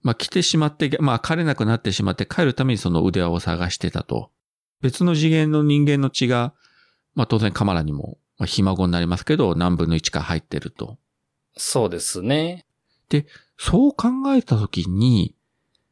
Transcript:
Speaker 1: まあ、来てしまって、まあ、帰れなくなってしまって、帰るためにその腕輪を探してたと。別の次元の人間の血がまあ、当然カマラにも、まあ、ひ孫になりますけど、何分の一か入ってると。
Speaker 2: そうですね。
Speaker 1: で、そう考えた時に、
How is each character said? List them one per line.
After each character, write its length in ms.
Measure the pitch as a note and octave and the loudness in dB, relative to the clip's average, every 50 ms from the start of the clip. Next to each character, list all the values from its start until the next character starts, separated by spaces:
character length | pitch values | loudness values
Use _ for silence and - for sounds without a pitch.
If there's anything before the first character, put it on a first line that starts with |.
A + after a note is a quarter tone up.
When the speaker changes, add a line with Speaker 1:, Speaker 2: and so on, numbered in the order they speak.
Speaker 1:
ま 120 | - B2+ A2+ | 0 -2 -2
あ、 20 | |
来 120 | - - | -2 -6
て 140 | - - F#3+ | -4 -2 -2
し 160 | E3+ - - | 0 2 2
ま 100 | D#3+ D3+ | 2 0
っ 80 | D3+ D3 | 0 -2
て、 220 | _ D#3+ C3+ D3 - | _ -2 -2 0 0
ま 140 | D#3 C#3 A#2+ | 0 0 0
あ、 60 | A2+ | -2
帰 180 | - - D#3+ | -2 -2 -2
れ 60 | E3+ E3+ | -2 0
な 120 | D#3 C3+ | -2 -2
く 100 | - A2 | 0 0
な 100 | G#2+ A2+ | 0 0
っ 60 | A2+ | 0
て 100 | - G#2+ | -2 -4
し 120 | F#2 - G2+ | -2 -2 -2
ま 100 | F#2 F#2 | -2 -2
っ 20 | |
て、 100 | - G2 | -4 -6
帰 180 | _ - - E3+ | _ -2 0 0
る 100 | C3+ B2 | 0 2
た 120 | - C3 | 0 0
め 80 | C3 A#2+ | 0 0
に 40 | |
そ 120 | G2+ - F#2 | 0 0 0
の 140 | E2+ D#2+ F2 | 0 2 2
腕 180 | F#2+ E2 F#2+ | 2 2 2
輪 80 | F2 E2+ | 0 0
を 100 | E2+ E2+ | 0 -2
探 300 | - F#2 E2+ E2+ F2 F2+ | -2 -4 -4 -2 -4 -6
し 80 | - | -4
て 140 | - - E2+ | -4 -6 -6
た 120 | - - - | -4 -6 -6
と。 280 | - - A1 - _ _ _ _ _ _ _ _ _ _ _ | -4 -6 -6 -6 _ _ _ _ _ _ _ _ _ _ _
別 220 | - C3 - - F3+ | -4 -4 0 0 0
の 120 | F3 E3+ | 2 2
次 140 | D3+ D#3 D#3+ | 2 2 2
元 220 | D#3+ D#3+ D#3 D3+ | 2 2 2 2
の 120 | D3+ D3+ D3+ | 2 2 2
人 220 | D3 C#3+ D3 D3 | 2 4 4 4
間 160 | D3 C#3+ C#3 | 2 2 2
の 80 | C#3 C3+ | 0 -2
血 180 | - - C3+ | -2 -2 0
が 260 | A#2+ B2 A#2+ A#2+ C3+ _ _ _ _ _ _ _ _ _ _ _ _ _ | 0 2 0 0 -4 _ _ _ _ _ _ _ _ _ _ _ _ _
ま 100 | D#3+ A#2+ | -4 0
あ、 20 | |
当 120 | - A#2 G#2+ | 0 2 2
然 120 | A2 G#2 | 2 0
カ 140 | - - G#2+ | 0 0 0
マ 80 | G2+ F#2 | 0 0
ラ 80 | E2+ D#2 | 0 -2
に 80 | D2+ | -2
も、 260 | D2 C#2 - - - _ _ _ _ | -4 -6 -8 -10 -14 _ _ _ _
ま 60 | _ - | _ -6
あ、 20 | |
ひ 160 | F#2 - - F#2+ | -4 0 2 2
孫 220 | F#2+ F#2 F2+ F#2 | 2 2 2 0
に 60 | F2+ | 0
な 80 | F2 F2 | 2 0
り 80 | E2+ | 0
ま 100 | E2+ F2+ | 0 -2
す 80 | F2+ - | -4 0
け 120 | - D3+ | 0 2
ど、 180 | - C3+ F#2+ E2 | 2 2 2 2
何 200 | D#2+ F2 F2+ F2+ | 2 2 2 2
分 140 | E2 E2+ E2 | 2 2 0
の 60 | E2 | 0
一 140 | D#2+ - - | 0 -2 -4
か 120 | - D#2 | -6 -6
入 180 | D#2 - E2+ D#2+ | -4 -4 -4 -6
っ 20 | |
て 180 | _ _ - C#2+ | _ _ -10 -8
る 120 | - - | -8 -10
と。 260 | _ - - - A2+ _ _ _ _ _ _ _ _ _ _ _ _ | _ -12 -12 -12 -12 _ _ _ _ _ _ _ _ _ _ _ _
Speaker 2:
そ 300 | - - - - C#3 A2+ | -10 -8 -2 0 0 0
う 20 | F#2 | 0
で 100 | F2 E2 | -2 -6
す 220 | - - - F2+ | -6 -6 -8 -6
ね。 440 | F#2 A#2 C#3+ D3+ D#3+ E3+ F3+ F3 _ _ _ _ _ _ _ _ _ _ | -4 -2 -2 -2 -2 -6 -8 -12 _ _ _ _ _ _ _ _ _ _
Speaker 1:
で、 160 | - D3 D3 _ - - _ _ _ | -2 -2 -2 _ -18 -20 _ _ _
そ 320 | - - - - G3+ C4+ C#4+ | -8 -4 0 2 4 4 4
う 40 | - | 2
考 140 | - - A#3+ B3+ C4 C4+ C#4 C#4 | 2 -2 0 0 0 0 2 2
え 80 | B3+ | 2
た 160 | - - C3+ | 2 2 0
時 320 | G#2+ G#2 - - F#2 E2+ - | 0 0 -2 -2 -4 -4 -2
に、 460 | F2+ G2 A#2 B2+ A#2+ G2+ E2+ - - _ _ _ _ _ _ _ _ _ _ _ | 0 2 4 4 4 4 2 0 -4 _ _ _ _ _ _ _ _ _ _ _